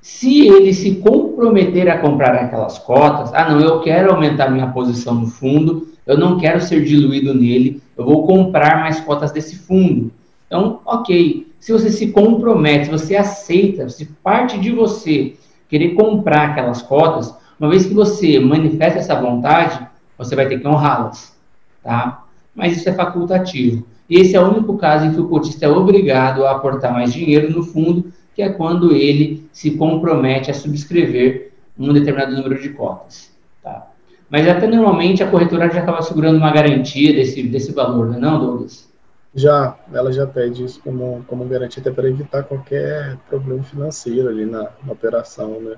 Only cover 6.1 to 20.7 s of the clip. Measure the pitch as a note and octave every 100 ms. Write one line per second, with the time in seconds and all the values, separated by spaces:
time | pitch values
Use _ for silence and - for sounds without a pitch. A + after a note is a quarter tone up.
6.1 | C#3+ F3 F3+ D#3 F3 E3+ E3 C#3+ D3 C#3
7.1 | C#3 C3+ B2+ A#2+ B2 B2+ C#3+ _ - B2
8.1 | D3+ D#3 F#3+ F#3 D3 D3 D#3+ D#3+ D#3 -
9.1 | C#3+ D3 D3+ D#3 - - F#3 F3+ C3+ A2+
10.1 | - _ _ _ E3+ G3+ - - A#3 A#3+
11.1 | F3 E3 - - - - A3 G#3+ - A3
12.1 | G#3 G#3+ A#3 A#3 G3 D3+ D3 D3 D#3 -
13.1 | G3 G3+ - - F3 G3 F#3+ B2+ - D3+
14.1 | - - A3 B3+ G#3+ G3 A#3+ A3 - D#3+
15.1 | D3 B2+ - _ _ _ D3+ E3+ E3+ G#3+
16.1 | G#3 E3 D3+ D3 C#3+ B2 A#2+ - C#3 D#3+
17.1 | - - - _ _ D3+ F#3 F#3 G#3 G#3
18.1 | - F3 C#3 B2+ D#3 D#3 D#3 D#3+ - -
19.1 | C#3+ B2 A#2+ B2 E3 E3 - - _ _
20.1 | _ A#2 C3+ C3+ C3 C#3